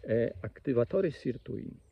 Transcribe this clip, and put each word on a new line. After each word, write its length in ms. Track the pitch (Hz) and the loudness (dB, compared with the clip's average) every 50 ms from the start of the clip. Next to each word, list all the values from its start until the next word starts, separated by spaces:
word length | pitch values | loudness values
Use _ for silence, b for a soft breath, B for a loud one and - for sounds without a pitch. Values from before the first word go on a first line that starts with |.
| - - | 0 2
E, 240 | 110 117 113 - - - - | 2 4 4 2 0 -4 -10
aktywatory 680 | 117 - - - - 131 120 120 - - 196 190 170 - | -10 -10 -6 -4 0 4 4 4 4 2 2 2 2 -2
sirtuin. 640 | - - 139 120 123 - - - - - - - - - - | -2 -4 -4 -4 -4 -6 -8 -8 -8 -8 -10 -12 -14 -20 -20